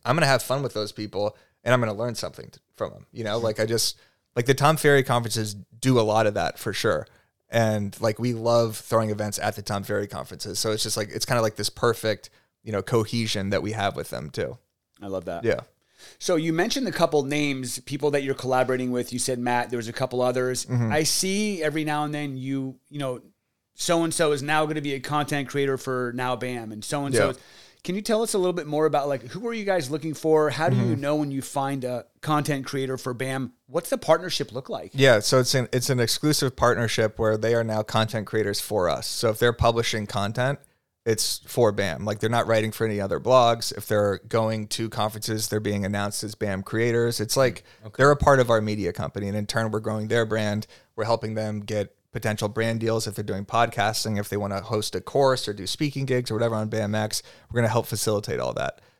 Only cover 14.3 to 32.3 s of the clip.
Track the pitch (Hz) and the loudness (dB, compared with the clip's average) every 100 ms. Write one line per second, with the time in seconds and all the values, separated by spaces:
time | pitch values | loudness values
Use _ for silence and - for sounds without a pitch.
14.3 | - 76 62 _ _ _ _ 101 95 90 | -6 -6 -8 _ _ _ _ -8 -8 -6
15.3 | 85 113 - - _ _ _ - - - | -4 -2 -2 -4 _ _ _ -20 -8 -2
16.3 | 170 160 160 214 285 233 165 165 147 135 | 0 2 0 0 0 -2 2 2 2 2
17.3 | 147 147 135 127 - - 143 151 143 135 | 0 0 -2 -6 -8 -8 -4 0 0 0
18.3 | 131 127 127 127 127 127 123 120 123 - | -4 0 2 2 0 0 -2 -2 -4 -2
19.3 | 127 123 120 117 120 110 117 131 123 123 | -2 0 0 0 -4 -6 -4 -4 0 0
20.3 | 127 127 123 - 123 113 151 156 - 190 | 0 -2 -2 -2 0 2 2 2 0 0
21.3 | 196 214 190 151 156 151 151 151 147 147 | 0 0 -2 -2 -2 -2 -2 -2 -4 -6
22.3 | 131 131 135 135 131 _ 147 139 123 - | -6 -4 -4 -4 -10 _ -8 -6 -6 -12
23.3 | _ _ _ _ - - 170 165 156 160 | _ _ _ _ -6 0 2 2 2 2
24.3 | 143 143 156 156 151 143 135 127 147 143 | 2 2 2 2 -2 -4 -6 -2 -2 0
25.3 | 147 131 143 139 135 - 127 123 123 127 | -2 -2 -2 0 -2 -2 -2 -2 -2 -2
26.3 | 123 123 123 110 107 - 151 139 120 98 | -2 -4 -6 -10 -10 -6 -4 0 2 2
27.3 | - - - - _ - 185 214 220 226 | 0 -12 -20 -20 _ -6 -4 0 0 0
28.3 | 208 180 175 147 151 156 143 143 139 117 | 0 0 0 -2 2 2 2 0 -2 -6
29.3 | 170 233 226 196 185 131 151 156 143 160 | -8 -6 -4 0 0 0 -4 -4 -2 4
30.3 | 156 151 131 160 123 120 143 143 151 147 | 6 4 2 2 2 2 0 0 0 0
31.3 | 135 - 139 135 139 123 123 - _ - | -4 -4 -2 -2 -2 -4 -6 -8 _ 0